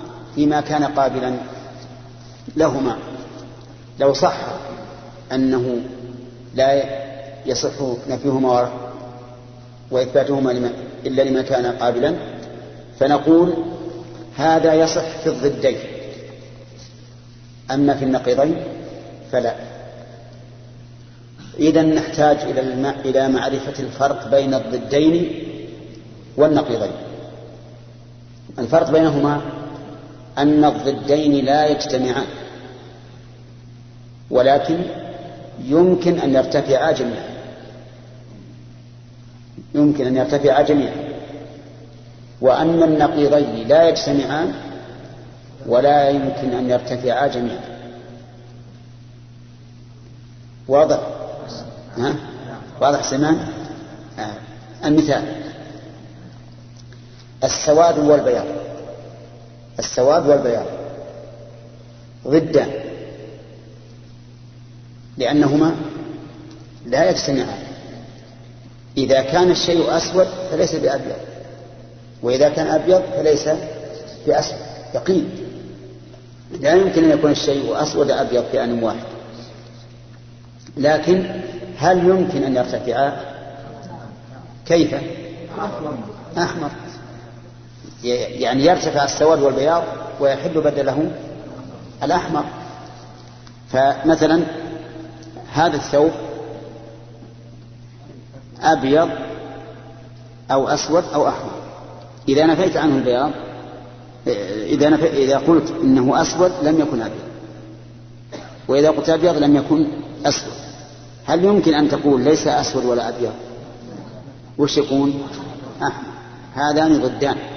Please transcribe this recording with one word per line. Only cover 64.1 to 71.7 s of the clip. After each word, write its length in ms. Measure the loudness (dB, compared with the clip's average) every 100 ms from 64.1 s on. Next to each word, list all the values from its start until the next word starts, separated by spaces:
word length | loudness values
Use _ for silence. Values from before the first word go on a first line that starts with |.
| -20 -20 -20 -20 -20 -20 -20 -20 -20 -18 -4
لأنهما 580 | 2 4 4 4 2 0 -6 -10 -12 -12 -14 -18 -20 -20 -20 -18 -2
لا 240 | 2 2
يجتمعان. 540 | 2 -2 -2 -2 -8 -12 -16 -16 -18 -18 -20 -20 -20 -20 -20 -20 -20 -8 -4
إذا 240 | 2 2
كان 300 | 4 4 4
الشيء 460 | 4 2 2 2 0
أسود 300 | 0 2 2 0 -6
فليس 240 | 0 0 0
بأبيض، 400 | 0 -2 -4 -10 -12 -16 -18 -18 -20